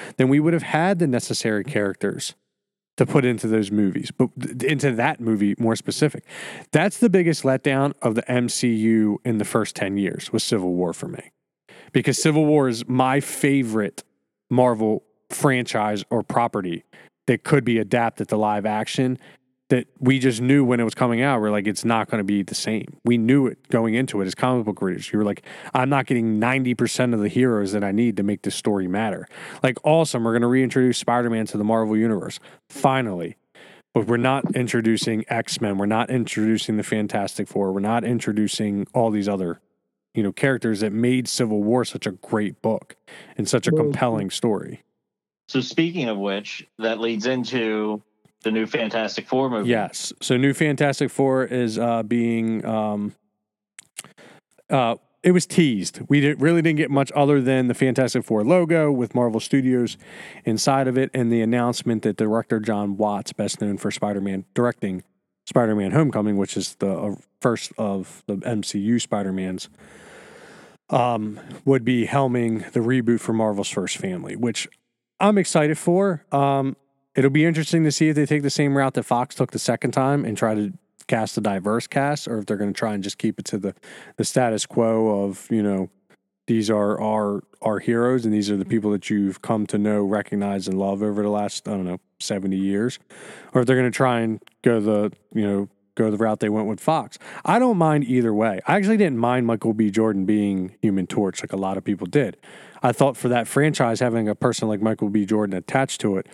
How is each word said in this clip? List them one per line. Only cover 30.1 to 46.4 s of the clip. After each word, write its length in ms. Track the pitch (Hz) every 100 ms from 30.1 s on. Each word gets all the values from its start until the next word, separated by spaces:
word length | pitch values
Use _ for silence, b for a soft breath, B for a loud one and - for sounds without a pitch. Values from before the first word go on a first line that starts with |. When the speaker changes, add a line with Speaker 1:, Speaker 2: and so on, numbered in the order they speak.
| 123
Speaker 1:
we're 80 | 117
gonna 160 | 117 120
reintroduce 480 | 131 127 131 127 120
Spider-Man 480 | - 120 120 113 107
to 100 | 104
the 60 |
Marvel 340 | 104 113 110 110
Universe. 420 | 113 101 - - B B _
Finally. 680 | - 139 131 117 90 82 - _ B B B _
But 140 | 120 104
we're 100 | 120
not 400 | 127 135 - 127
introducing 720 | 120 120 113 107 - 110 -
X-Men. 480 | 117 - - 104 98
We're 80 |
not 240 | 104 110 120
introducing 680 | 127 110 - 110 110 - 107
the 40 |
Fantastic 640 | 98 110 104 107 98 - 98
Four. 260 | 107 98
We're 80 | 98
not 240 | 104 117
introducing 840 | 110 120 - 107 104 - 107 101 95
all 160 | 127 113
these 180 | 107 101
other, 320 | 101 90 85 _ _ _ _ _
you 80 | -
know, 100 | 101
characters 480 | - 139 123 117 101
that 140 | 107
made 340 | 107 123 127 120
Civil 340 | - 117 107
War 220 | 104 123
such 220 | 113 - -
a 60 |
great 500 | 90 - 110 104 -
book 340 | 113 110 - - - B B -
and 100 | 101
such 220 | 123 -
a 20 |
Speaker 2:
Well, 100 | 156
Speaker 1:
compelling 460 | 151 139 123 110 98
story. 540 | - 120 98 67 - _ _ _ _ _ _ _
Speaker 2:
So 120 | 135
speaking 480 | 127 - 165 175 120
of 100 | 101
which, 480 | 98 98